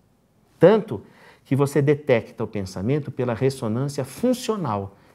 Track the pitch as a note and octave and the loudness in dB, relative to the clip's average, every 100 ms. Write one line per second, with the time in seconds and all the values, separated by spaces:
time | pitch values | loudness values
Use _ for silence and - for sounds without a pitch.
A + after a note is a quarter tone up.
0 | _ _ _ _ _ - F3 A3 - G2+ | _ _ _ _ _ 4 6 6 0 -8
1 | - - - - - C3+ C#3 D#3 C#3+ D3 | -10 -20 -20 -18 -2 0 2 2 2 2
2 | D3 A#2 - - A2 G#2 F#2 F#2 G#2 D3+ | 2 0 0 -8 -8 -6 -8 -6 -2 -2
3 | C#3 - A#2+ A2 C3+ C3+ A2+ A#2 C#3+ C#3+ | -4 -6 -4 0 -2 -2 -4 -4 -4 -6
4 | B2+ - B3 A#3+ - G#3+ C#3+ G#2 G2 - | -8 -4 -2 -2 -4 -4 -4 -4 -6 -12
5 | _ | _